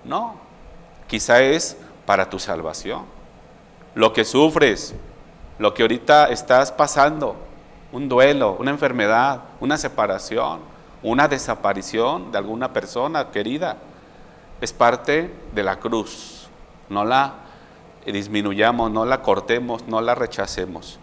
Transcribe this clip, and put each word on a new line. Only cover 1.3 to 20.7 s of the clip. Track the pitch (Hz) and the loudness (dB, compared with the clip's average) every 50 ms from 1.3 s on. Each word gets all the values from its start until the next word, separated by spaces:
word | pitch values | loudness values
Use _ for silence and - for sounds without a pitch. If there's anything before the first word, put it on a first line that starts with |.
| 120 123 | 6 6
es | 131 135 151 170 - - - - - - - - - | 6 6 4 0 0 -6 -8 -12 -20 -20 -20 -14 0
para | - 101 95 95 - | 0 2 2 2 -2
tu | - 92 | -4 -8
salvación. | - - 87 82 82 78 80 - - 92 120 165 - - - - - - - - - - - - - - - - - - - | -6 -6 -6 -6 -6 -8 -8 -8 -8 -8 -8 -10 -10 -14 -20 -20 -20 -20 -20 -20 -20 -20 -20 -20 -20 -20 -20 -20 -20 -12 0
Lo | 110 110 113 | 4 4 4
que | - 120 110 | 4 2 0
sufres, | - - 131 151 160 - 170 147 123 101 - - - - - - - - - - - - - - - - - | 2 4 4 4 6 6 4 4 4 4 0 -6 -12 -12 -14 -16 -16 -20 -20 -20 -20 -20 -20 -20 -20 -8 0
lo | 107 104 | 0 0
que | - - | 2 2
ahorita | 117 113 117 123 - - 147 151 147 131 | 2 2 2 0 2 4 6 6 6 4
estás | 120 113 - - 127 127 139 135 | 2 -4 2 4 4 4 4 2
pasando, | - - 151 143 - 147 139 147 156 156 143 110 95 - - - - - - - - - - - | 0 0 0 0 4 4 4 4 2 -2 -6 -6 -6 -8 -14 -18 -20 -20 -20 -20 -20 -20 -20 -14
un | - - 143 135 | -10 -8 -4 0
duelo, | 127 123 131 143 147 143 127 104 95 - | 4 6 6 6 6 2 2 0 0 0
una | 117 135 | -2 -4
enfermedad, | 143 143 151 135 123 120 104 104 110 117 131 139 135 123 - - - - | -2 0 -2 -2 0 2 2 4 4 4 4 2 -2 -4 -10 -18 -14 -6
una | - 135 151 | -4 -2 -2
separación, | 156 - 139 - - 107 101 95 95 - - - 117 127 143 165 208 - - - - - - - - | -2 -4 -6 -2 -2 0 0 -2 -4 -6 -6 -4 -4 -4 -4 -6 -10 -14 -20 -20 -20 -20 -20 -20 -10
una | - 110 117 135 147 151 | -4 -2 2 2 2 2
desaparición | 143 131 - - 113 - - 101 98 98 95 - - 110 117 127 156 185 - 90 | 2 -2 -4 -6 -6 -2 -2 -2 -2 -2 -6 -6 -2 -2 -2 -2 -2 -6 -8 -6
de | 117 101 | -6 -6
alguna | 98 104 110 117 131 127 | -6 -6 -8 -6 -6 -4
persona | - 107 98 90 - 120 127 147 160 147 139 - | -6 -6 -8 -6 -6 -6 -4 -4 -4 -4 -6 -4
querida, | - 202 208 - - 151 180 160 - - - - - - - - - - - - - - - - - - | -6 -6 -6 -4 -6 -6 -6 -6 -8 -10 -16 -20 -20 -20 -20 -20 -20 -20 -20 -20 -20 -20 -20 -20 -12 -10
es | 123 113 | -10 -10
parte | - - 120 120 123 123 - - 143 156 175 180 - - - - 120 | -2 2 2 2 2 0 -2 -2 -2 -2 -2 -4 -12 -18 -18 -6 -4
de | 104 | -2
la | 98 95 95 - | -2 -2 -4 -4
cruz. | - 117 117 113 104 - - - - - - - - - - - - - - - - - | -4 -4 -4 -4 -4 -6 -12 -16 -16 -18 -20 -20 -20 -20 -20 -20 -20 -20 -20 -20 -16 -8
No | 101 101 104 | -4 -2 0
la | 113 127 135 139 139 143 - - - - - - - - - - - - - - | 2 2 2 2 0 -4 -14 -20 -20 -20 -20 -20 -20 -20 -20 -20 -20 -20 -14 -10
disminuyamos, | - 101 101 101 101 107 104 101 101 98 101 107 113 120 120 113 113 | -6 -6 -6 -6 -4 -4 -2 -2 -2 0 2 2 2 2 0 -2 -2
no | 107 110 110 | 0 -2 0
la | 120 131 131 | 0 -2 0
cortemos, | - - 98 101 - - 117 120 123 120 117 113 - - | 2 0 0 0 0 -2 -2 -2 -2 -6 -8 -10 -8 -4
no | 113 110 | -4 -2
la | 113 120 123 | 0 0 0
rechacemos. | 127 120 110 - - 98 - - - 92 92 | -2 -2 -6 -4 -6 -6 -6 -6 -8 -8 -8